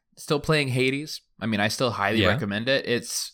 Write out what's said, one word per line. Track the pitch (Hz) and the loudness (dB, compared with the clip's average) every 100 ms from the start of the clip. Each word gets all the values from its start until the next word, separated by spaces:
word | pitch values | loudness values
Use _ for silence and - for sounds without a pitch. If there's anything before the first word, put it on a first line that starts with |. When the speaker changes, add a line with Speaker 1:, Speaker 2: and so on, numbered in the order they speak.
| _ - | _ -10
Speaker 1:
still | - 147 | -2 0
playing | 143 156 139 | 2 2 2
Hades. | 127 131 139 151 - _ - | 2 2 0 -6 -12 _ -8
I | 110 | -2
mean, | 107 | 0
I | 107 | 0
still | - 127 | 0 0
highly | 98 101 110 | 0 0 4
Speaker 2:
Yeah. | 95 | 4
Speaker 1:
recommend | 127 101 101 120 | 2 -2 -2 0
it. | 135 - | 0 0
It's, | 120 - - - | -2 -2 -6 -8